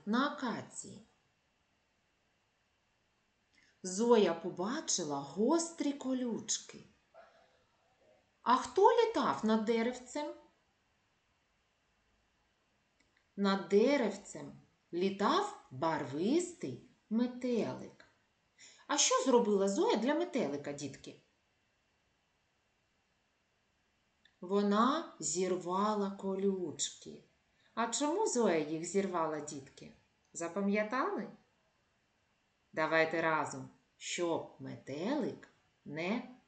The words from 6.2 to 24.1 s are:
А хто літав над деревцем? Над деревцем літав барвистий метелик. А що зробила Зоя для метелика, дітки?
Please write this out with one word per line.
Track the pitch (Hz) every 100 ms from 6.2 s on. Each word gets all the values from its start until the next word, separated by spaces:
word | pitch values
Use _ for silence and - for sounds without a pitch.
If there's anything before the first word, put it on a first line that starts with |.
| 247 214 - - - - - _ _ - - _ _ _ _ _ _ _ _ _ _ _
А | - 262
хто | - - 415
літав | 466 440 311 214 139
над | 214 220
деревцем? | 214 226 226 247 - 294 302 - - _ _ _ _ _ _ _ _ _ _ _ _ _ _ _ _ _ _ _ _ _ _ _ _ _ _ _ _ -
Над | 196 196 170
деревцем | 202 240 285 214 - - 156 139 139 - _ _
літав | 170 190 196 208 339 - - -
барвистий | 131 165 151 135 143 196 330 359 - 139 127 - _ _
метелик. | 220 247 - 254 233 147 101 98 - - _ _ _ _ _ - - -
А | 285
що | - 508
зробила | 269 240 202 202 196
Зоя | 202 427 311
для | 233
метелика, | 320 349 262 147 143 147
дітки? | 143 143 - - - _ _ _ _ _ _ _ _ _ _ _ _ _ _ _ _ _ _ _ _ _ _ _ _ _ _ _ _ _